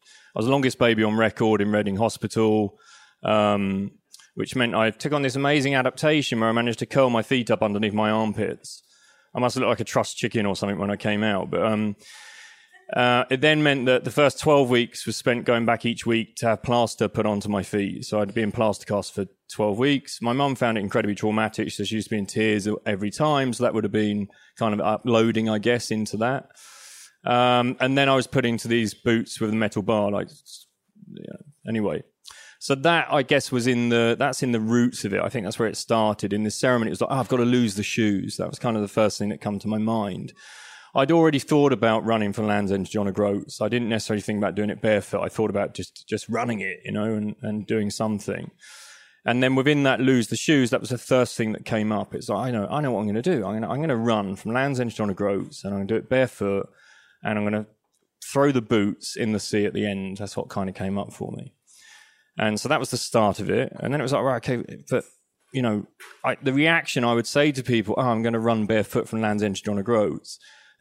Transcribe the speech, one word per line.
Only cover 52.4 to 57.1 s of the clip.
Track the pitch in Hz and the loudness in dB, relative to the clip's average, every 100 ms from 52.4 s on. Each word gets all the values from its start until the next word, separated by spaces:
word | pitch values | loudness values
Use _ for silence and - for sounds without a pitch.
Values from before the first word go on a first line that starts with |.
| 127 | -2
"I | |
know, | 117 101 | -2 -2
I | 143 | -2
know | 147 | -2
what | 107 | -2
I'm | 107 | -2
gonna | 107 | 0
do. | 151 156 | 0 0
I'm | 95 | -2
gonna, | 110 110 | -4 -4
I'm | 127 | -2
gonna | 160 117 | -2 0
run | 117 107 98 95 | 2 0 0 -6
from | 104 | -4
Land's | 123 139 127 | -2 0 -2
End | 117 | -4
to | - | -2
John | 107 | -2
O'Groats, | 90 101 98 - - | 0 -2 -2 -4 -10
and | 98 | -8
I'm | 98 | -6
gonna | 95 | -2
do | 110 | -4
it | - | 0
barefoot, | 131 127 - 101 98 - _ _ - _ | 0 0 -2 -2 -2 -4 _ _ -20 _